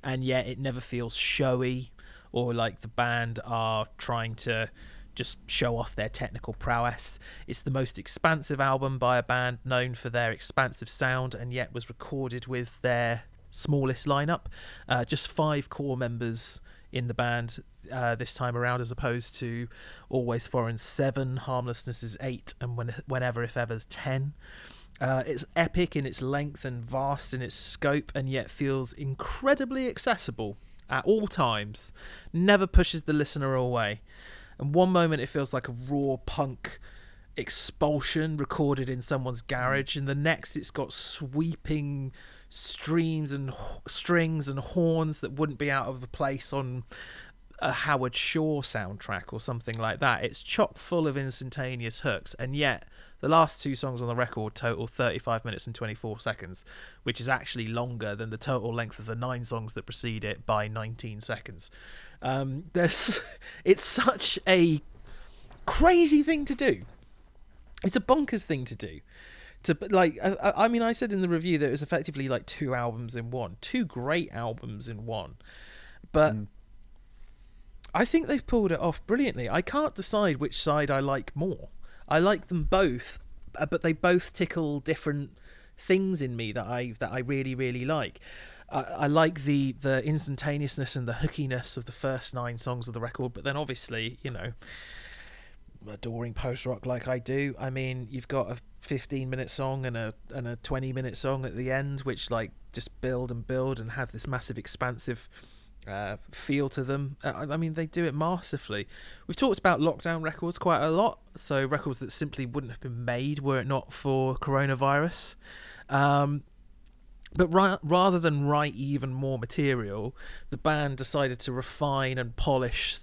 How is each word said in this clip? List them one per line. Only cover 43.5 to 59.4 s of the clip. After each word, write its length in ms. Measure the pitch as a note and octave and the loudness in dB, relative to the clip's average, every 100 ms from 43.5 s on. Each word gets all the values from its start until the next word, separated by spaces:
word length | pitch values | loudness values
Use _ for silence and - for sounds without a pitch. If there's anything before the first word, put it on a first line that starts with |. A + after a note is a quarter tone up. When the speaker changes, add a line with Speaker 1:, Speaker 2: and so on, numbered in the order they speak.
Speaker 1:
h-, 60 | B2 - - - | -6 -8 -8 0
strings 600 | - - F3 E3 D#3+ C#3 | 0 4 4 4 2 0
and 100 | C#3 | -2
horns 600 | B2+ F3+ E3 D#3+ D#3+ D3+ | 0 4 4 6 2 0
that 120 | - | -4
wouldn't 260 | C#3 D3+ C3 | 0 0 0
be 120 | D3 | 0
out 160 | C#3 B2 | 2 0
of 160 | C3 | -4
the 40 | B2+ | -8
place 460 | - C#3 C#3 - | -2 -2 -2 -4
on 320 | C#3 C3 B2+ A#2 - - - - - - - | -4 -2 -6 -8 -14 -16 -16 -18 -20 -20 -4
a 120 | - | -2
Howard 420 | C3 D3+ C#3+ B2+ | 0 2 2 2
Shore 480 | A#2 - D#3+ D#3 D3 | 0 0 2 2 0
soundtrack 680 | B2+ A2+ F#2+ G#2 - G2 - | 0 -2 -4 -8 -6 -6 -4
or 80 | A2+ | -8
something 380 | - A#2+ A#2 A2+ | -4 -6 -4 -2
like 220 | A2+ A2 | -2 2
that. 240 | C#3 A#2 | 2 2
It's 180 | - - | 0 -4
chock 340 | - - G#3 - | -2 2 2 2
full 300 | - F3 D#3 | -2 2 2
of 100 | C#3 | 0
instantaneous 840 | C3+ B2 C3 C3 B2+ B2+ A#2 - | -2 -4 -6 -6 -4 -4 -4 -2
hooks, 340 | D3 G2+ - | 0 -2 -4
and 200 | - B2+ | -6 -4
yet 320 | C#3+ C#3+ A2+ - - - - | 2 2 2 -6 -20 -20 -4
the 80 | C3+ | 4
last 340 | D#3+ D3+ - | 6 6 2
two 120 | D3 | -4
songs 280 | C3 C#3 B2 | -2 -4 -4
on 60 | A#2+ | -2
the 80 | A#2+ | 0
record 380 | A#2+ - G#2+ | 0 0 -4
total 320 | - B2 A#2 A2+ | -2 -2 -2 -4
thirty-five 560 | - B2 E2 - A2+ | 0 0 2 -2 -2
minutes 220 | A#2 - - | -2 -8 -8
and 80 | |
twenty-four 460 | A#2 A2+ A2 A2+ G#2+ | -6 -6 -6 -8 -6
seconds, 460 | - G#2 F#2 F2+ - - - - | -4 -6 -8 -12 -14 -18 -18 -8
which 160 | - A2+ | -4 -2
is 100 | B2 | 0
actually 380 | C3 - B2+ A2 | 0 0 -4 -2
longer 460 | A#2 B2 A#2+ A2 | -2 -2 -4 -4
than 140 | G#2 A2+ | -4 -6
the 80 | A2 | -6
total 380 | - B2+ A2 | -2 -2 -2
length 240 | A#2 A2+ - | -4 -6 -8
of 80 | G#2+ | -8
the 80 | |
nine 320 | A2+ B2 B2 | -4 -4 -4